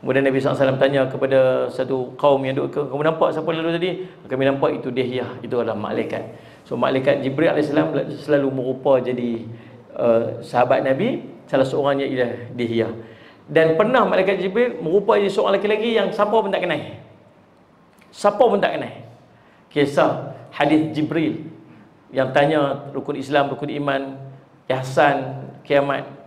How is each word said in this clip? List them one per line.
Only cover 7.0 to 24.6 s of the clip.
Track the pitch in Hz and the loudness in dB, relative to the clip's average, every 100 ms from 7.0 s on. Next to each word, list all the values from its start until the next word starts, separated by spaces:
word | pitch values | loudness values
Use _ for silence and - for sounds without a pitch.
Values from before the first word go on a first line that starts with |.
| 139 139 | 2 0
Jibril | 131 135 160 | 0 0 0
alaihissalam | 151 147 147 160 143 - | 2 0 0 0 -2 -6
selalu | 135 - 143 139 | -8 0 2 2
merupa | 131 123 131 147 135 | -2 -4 -4 2 2
jadi, | 117 123 120 113 107 - - - - - | 2 -4 -4 -4 -8 -16 -18 -20 -20 -2
uh, | 120 113 113 - | 2 4 2 -6
sahabat | - 123 127 135 | -4 0 2 2
Nabi, | 135 135 214 302 - - - | 2 0 0 -2 -6 -18 -2
salah | 180 | 0
seorangnya | - 147 139 139 135 | 2 2 0 0 0
ialah | 131 120 110 113 | 0 -2 -2 -10
Dihyah. | 120 120 117 110 - - - - - | -6 -2 0 0 -4 -14 -20 -20 -20
Dan | - 151 160 160 | -2 2 4 4
pernah | 214 254 196 | 4 4 4
malaikat | 180 190 190 | 2 2 0
Jibril | 185 190 247 - | 0 0 0 -2
merupai | 156 185 202 208 196 | 0 0 4 2 2
seorang | 202 196 196 | 0 2 2
lelaki | 208 214 226 220 | 2 0 2 2
yang | 196 - | 0 0
siapa | 208 | 2
pun | 220 196 | 2 0
tak | 185 | -2
kenal. | 175 151 - - - - _ _ _ _ _ _ _ _ - | -2 -4 -6 -16 -20 -20 _ _ _ _ _ _ _ _ -20
Siapa | - 208 226 | -2 0 4
pun | 240 202 | 4 4
tak | 170 156 | 0 -2
kenal. | 120 104 - - - _ _ _ _ | -8 -12 -20 -20 -20 _ _ _ _
Kisah | 147 139 - - - - - - | 0 0 4 2 0 -8 -14 -16
hadis | - 151 156 156 | -2 2 4 2
Jibril | 151 151 160 151 - - - - - - _ _ | -2 -2 0 -2 -4 -10 -16 -20 -20 -20 _ _
yang | 127 131 | -4 0
tanya | 143 143 156 139 131 135 | 2 4 2 0 -2 -8
rukun | 139 - 143 | -10 -6 -8
Islam, | 131 147 139 | 0 0 0
rukun | 131 147 | -4 -8
iman, | 147 143 139 135 135 - - - _ | -6 -2 -2 -4 -12 -16 -18 -20 _